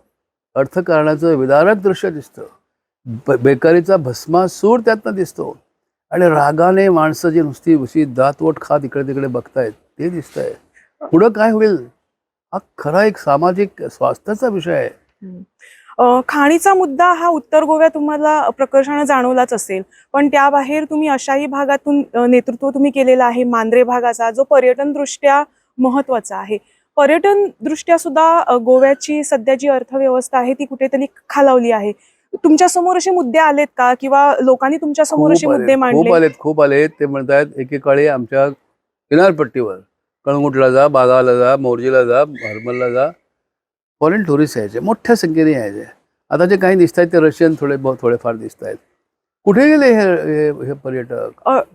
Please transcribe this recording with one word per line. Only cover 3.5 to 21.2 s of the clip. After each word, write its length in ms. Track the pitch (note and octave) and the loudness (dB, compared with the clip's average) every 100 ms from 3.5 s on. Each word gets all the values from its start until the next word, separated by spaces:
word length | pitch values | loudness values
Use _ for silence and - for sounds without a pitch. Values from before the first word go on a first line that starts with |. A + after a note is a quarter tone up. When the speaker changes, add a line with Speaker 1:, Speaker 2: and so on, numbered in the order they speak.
| C#3 D#3+ F3 E3+ F#3+ | 2 2 2 2 0
Speaker 1:
भस्मासूर 840 | B2+ A#2 - F3 F#3 - G#3 A#3+ | -2 -10 -2 -2 -2 -2 0 0
त्यातनं 340 | A3+ A3 A3 | 0 -2 -4
दिसतो. 440 | F#3+ E3+ - C#3 - _ _ _ _ - | -6 -8 -8 -12 -14 _ _ _ _ -8
आणि 180 | E3+ F3 | 0 2
रागाने 600 | D3+ C#3+ D#3 F3 F#3+ G3 | 4 2 2 2 4 4
माणसं 400 | E3 D#3 D3+ F3 | 2 0 0 0
जी 140 | E3 | 0
नुसती, 340 | D3+ C3 E3+ D#3 | -2 -4 0 0
नुसती 280 | B2 D#3+ | 0 -2
दातवट 560 | C#3+ B2 C3+ C#3 D#3+ D3+ | -2 0 -2 0 -4 -4
खात 200 | - D3 | -2 -4
इकडे 180 | C3+ C#3+ | -2 -6
तिकडे 240 | C3+ C#3 C3+ | -6 -6 -6
बघतायत, 460 | B2 - C3+ A2+ - _ - | -8 -8 -6 -6 -8 _ -8
ते 100 | E3 | -8
दिसतंय. 460 | E3+ - - - - _ _ _ - | -8 -12 -10 -10 -12 _ _ _ -16
पुढं 280 | D4 E3 A3+ | 0 2 2
काय 220 | G#3 A3+ | 2 0
होईल? 260 | G#3+ G#3+ E3+ B2 _ _ _ _ _ - | 2 2 0 -6 _ _ _ _ _ -14
हा 60 | F#3+ _ - | -14 _ -10
खरा 260 | D3 F3+ | -2 0
एक 120 | G#3+ - | 0 -2
सामाजिक 680 | D3 C#3+ F3 F#3 G3+ - | -2 0 0 -2 -4 -6
स्वास्थ्याचा 640 | D3 - B2+ C3+ - G#3 B3+ | -12 -4 -4 -4 -8 -6 -4
विषय 260 | G3 D#3+ | -4 -4
आहे. 160 | D3 A#2+ - _ _ F#3+ | -4 -4 -10 _ _ -20
Speaker 2:
हम्म. 160 | F3+ F#3+ _ _ _ _ - | -20 -20 _ _ _ _ 0
अ, 220 | B3 B3 B3+ | 2 2 0
खाणीचा 460 | D4 C#4+ E4+ G4 | 0 2 2 2
मुद्दा 380 | F#4 F4 C4+ F4+ | 2 0 2 2
हा 160 | E4+ E4+ | 2 0
उत्तर 360 | D#4 - D#4 | -2 0 0
गोव्यात 260 | D#4 D#4 D#4+ | 2 2 2
तुम्हाला 560 | D#4+ D4 D4+ D4+ D4+ - | 0 -4 -2 0 0 -2
प्रकर्षानं 540 | - C4 C4+ C4+ D4 | -4 0 0 0 -2
जाणवलाच 480 | C#4+ C4+ B3 B3+ B3 | 0 0 0 0 0
असेल, 300 | A3+ - F#3+ F#3+ _ _ | -4 -6 -8 -10 _ _
पण 160 | C#4 C#4+ | 0 2
त्याबाहेर 560 | C#4+ C#4 C#4+ C4 D4+ | 2 2 2 -2 -4
तुम्ही 240 | D4+ D4+ D#4 | -4 -4 -2
अशाही 380 | C4+ | -2